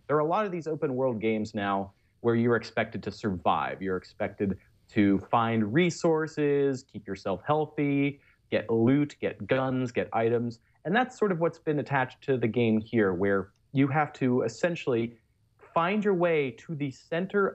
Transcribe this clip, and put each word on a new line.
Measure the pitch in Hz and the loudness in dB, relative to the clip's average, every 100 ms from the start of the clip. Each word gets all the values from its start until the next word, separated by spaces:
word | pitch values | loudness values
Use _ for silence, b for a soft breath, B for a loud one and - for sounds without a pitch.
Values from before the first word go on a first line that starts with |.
| - | -2
There | 147 | 0
are | |
a | 151 | 0
lot | 190 208 | 0 -2
of | |
these | 175 156 | -4 -6
open | 156 151 127 | -4 -4 -2
world | 131 113 | -2 0
games | 110 110 107 104 | 0 -2 -2 -4
now | 101 98 98 - _ _ | -2 -2 -4 -12 _ _
where | 117 117 | 0 2
you're | 120 117 | 2 2
expected | - - 110 101 | 0 -4 -4 -6
to | 101 | -8
survive. | - 107 87 101 82 67 69 | -6 -4 -2 0 0 -2 -6
You're | 95 92 | -6 -6
expected | - - 101 - 101 95 b _ _ | -8 -8 -8 -2 -2 -2 b _ _
to | 110 101 98 - | 2 4 4 2
find | 120 113 113 104 | 0 2 2 2
resources, | 135 175 - 175 156 156 - 147 143 139 127 - | 2 2 2 0 0 0 -2 0 2 2 0 -8
keep | 107 - | -14 -10
yourself | 95 101 92 - | -8 -6 -6 0
healthy, | 151 151 - 143 139 143 139 b b _ | -2 0 -2 0 2 0 -4 b b _
get | 104 - | -4 0
loot, | 113 117 139 143 - | 2 4 4 2 -2
get | 95 - 98 | -6 -6 -2
guns, | 131 131 131 127 | 0 0 -2 -2
get | - 92 | -4 -2
items. | 113 113 117 120 117 _ _ 151 | 0 2 0 -2 -8 _ _ -2
And | 214 | 0
that's | 247 - | -2 -2
sort | 208 | -2
of | 165 | 0
what's | 165 - | -2 -2
been | - 147 | -4 -4
attached | 113 139 127 - | -2 -2 -2 -6
to | - 131 | -2 0
the | 117 | 0
game | 117 117 110 | 2 2 2
here, | 107 117 101 | 2 2 2
where | 87 98 98 95 _ _ | 2 0 0 -2 _ _
you | 131 139 | 0 2
have | 147 147 | 2 -2
to | - 131 123 | -2 0 2
essentially | 113 - 175 170 - 120 117 - _ _ _ _ - | 0 0 -2 -2 -2 -2 -2 -8 _ _ _ _ -4
find | 170 170 214 | 0 0 0
your | 208 | 0
way | 180 175 160 135 | 2 2 2 0
to | 117 - 156 | -6 -10 -6
the | 143 | -6
center | - - 165 190 202 190 | -8 -6 -6 -2 0 0